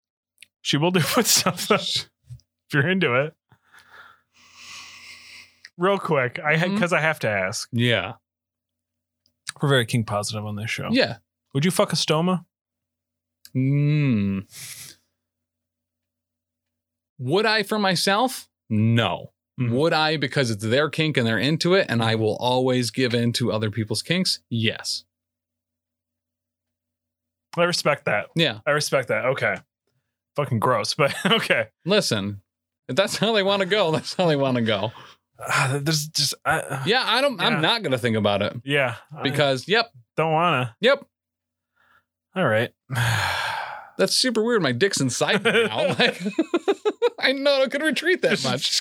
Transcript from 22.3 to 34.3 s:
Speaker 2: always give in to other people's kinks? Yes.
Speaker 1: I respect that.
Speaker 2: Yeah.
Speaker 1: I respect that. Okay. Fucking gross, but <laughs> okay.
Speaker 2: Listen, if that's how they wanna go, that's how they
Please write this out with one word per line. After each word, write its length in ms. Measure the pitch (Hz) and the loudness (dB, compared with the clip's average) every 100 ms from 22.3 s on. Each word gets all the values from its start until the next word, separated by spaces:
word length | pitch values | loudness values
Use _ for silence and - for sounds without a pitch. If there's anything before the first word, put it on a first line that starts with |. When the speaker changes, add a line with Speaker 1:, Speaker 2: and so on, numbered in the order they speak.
| - | 0
Speaker 2:
always 540 | 123 127 127 127 117 | 0 2 2 0 0
give 240 | - 127 | -2 0
in 180 | 117 120 | 0 0
to 180 | 113 117 | 0 -2
other 180 | 107 110 | -2 -2
people's 320 | 113 107 110 | -4 -4 -4
kinks? 380 | - 175 185 - - | -2 -2 -2 -4 -6
Yes. 540 | 117 110 - - - - _ _ _ _ _ _ _ _ _ _ _ _ _ _ _ _ _ _ _ _ _ _ _ _ - | -2 -2 -2 -6 -10 -12 _ _ _ _ _ _ _ _ _ _ _ _ _ _ _ _ _ _ _ _ _ _ _ _ -2
Speaker 1:
I 60 | |
respect 440 | 175 170 160 143 147 | 0 0 0 0 0
that. 200 | 104 - | -2 -2
Speaker 2:
Yeah. 240 | 165 151 110 - | 0 0 -2 -2
Speaker 1:
I 60 | |
respect 340 | 147 - 143 117 | 0 0 -2 0
that. 180 | 110 120 | -2 0
Okay. 280 | 135 113 92 - _ _ _ _ _ _ | 0 -2 -4 -10 _ _ _ _ _ _
Fucking 240 | - 143 117 | -6 -2 0
gross, 360 | 131 117 - | 0 0 -2
but 200 | - 139 - | 0 0 0
<laughs> 40 | |
okay. 440 | 190 226 - 131 110 _ | 0 2 2 0 -2 _
Speaker 2:
Listen, 580 | 160 208 - 107 98 101 _ _ _ _ - | 0 0 2 -2 -2 -8 _ _ _ _ -6
if 80 | 139 | 0
that's 200 | 208 - | 0 0
how 140 | 202 | 0
they 120 | 220 | 2
wanna 220 | 190 202 185 | 2 0 2
go, 260 | 208 170 | 2 2
that's 220 | 151 - | 0 -2
how 120 | - | 0
they 80 | 175 | 2